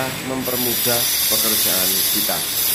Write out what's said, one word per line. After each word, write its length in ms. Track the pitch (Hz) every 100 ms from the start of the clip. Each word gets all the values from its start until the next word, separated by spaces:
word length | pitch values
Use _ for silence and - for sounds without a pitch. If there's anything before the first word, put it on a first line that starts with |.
| 131 - 127
mempermudah 720 | 131 127 123 123 110 123 120 120 - -
pekerjaan 580 | 110 110 107 98 90 92 95 -
kita 240 | 104 - 85 - - -